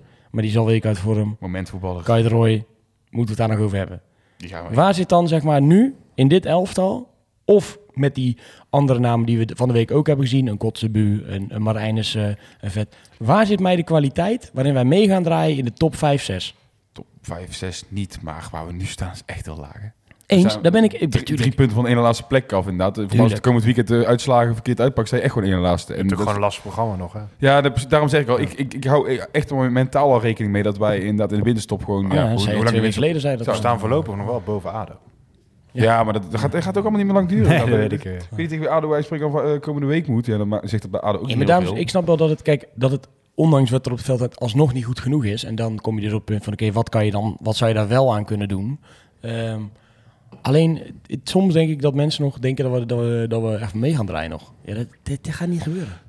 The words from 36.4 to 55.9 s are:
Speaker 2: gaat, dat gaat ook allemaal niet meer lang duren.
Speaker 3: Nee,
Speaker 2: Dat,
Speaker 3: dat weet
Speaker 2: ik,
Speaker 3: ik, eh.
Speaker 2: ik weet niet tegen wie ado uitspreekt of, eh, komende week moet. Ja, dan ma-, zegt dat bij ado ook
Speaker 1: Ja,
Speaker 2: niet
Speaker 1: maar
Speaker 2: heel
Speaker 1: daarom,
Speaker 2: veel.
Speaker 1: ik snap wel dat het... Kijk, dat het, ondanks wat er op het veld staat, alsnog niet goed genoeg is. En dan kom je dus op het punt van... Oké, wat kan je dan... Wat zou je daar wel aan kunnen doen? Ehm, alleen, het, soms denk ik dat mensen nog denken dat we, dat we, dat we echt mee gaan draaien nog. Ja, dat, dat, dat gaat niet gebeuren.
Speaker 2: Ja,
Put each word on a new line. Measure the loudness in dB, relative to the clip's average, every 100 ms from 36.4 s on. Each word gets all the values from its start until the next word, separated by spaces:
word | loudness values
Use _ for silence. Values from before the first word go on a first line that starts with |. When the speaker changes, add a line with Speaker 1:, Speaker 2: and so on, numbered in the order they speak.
Speaker 2:
gaat, | -2
dat | -2
gaat | -2 -2
ook |
allemaal | 0 0
niet | 2
meer | 2
lang | 2
duren. | 2 4
Speaker 3:
Nee, | 4
Speaker 2:
Dat, | 4
Speaker 3:
dat | 2
weet | 0
Speaker 2:
ik, | -2
Speaker 3:
ik, |
eh. | -6
Speaker 2:
ik | -10 -10
weet | -8
niet | -6
tegen | -4
wie | -2
ado | 0 0
uitspreekt | 0 -2 -4
of, | -2 -2
eh, | 0 -2
komende | -4 -4 0
week | 0 0
moet. | 0 0
Ja, | -2
dan | -2
ma-, | -4
zegt | -4 -6
dat | -4
bij | -4
ado | -2 -2
ook |
Speaker 1:
Ja, | -2
Speaker 2:
niet | 0
Speaker 1:
maar | 2
Speaker 2:
heel |
Speaker 1:
daarom, | 2 2
Speaker 2:
veel. | -2
Speaker 1:
ik | -2
snap | -2 2
wel | 2
dat | 2
het... | 0
Kijk, | 0 -2 -2
dat | -2 -2
het, | -2 -6 _ _
ondanks | 0 4 4 4
wat | 0 -2
er |
op | -4
het | -2
veld | -2
staat, | -2 -4
alsnog | -2 2 2
niet | 0
goed | -4 -6
genoeg | -2 -2
is. | -2 -4
En | -6
dan | -4 -4 -4
kom | -4 -4
je |
dus | -2
op | -4
het |
punt | -2 -4
van... | -4
Oké, | -2 -2
wat | 0 0
kan | 0
je | 0
dan... | 0 -4 -4
Wat | -4 0
zou | 0
je | 0
daar | 0
wel | 2 2
aan | 0
kunnen | -2 -4 -4
doen? | -4 -6 -10 _ -20 _ _
Ehm, | -10 -6 -6 -8 -10 -16 _ _ _ _ _ -8
alleen, | 0 2 2 0 -8 -20 -12
het, | -10 -2
soms | 0 2
denk | 2 2
ik | 0
dat | 0
mensen | 0 0 0
nog | -4 -2
denken | -4 -2 -2
dat | -2
we, | -2
dat | -2
we, | 0 -2 -2
dat | -2
we | -2
echt | -4 -4
mee | -2 0 0
gaan | -2
draaien | -4 -6
nog. | -10 -14 -18
Ja, | -10
dat, | -8 -8 _
dat, | -8 -8
dat | -8
gaat | -6 -4
niet | -4
gebeuren. | -4 -6
Speaker 2:
Ja, | -8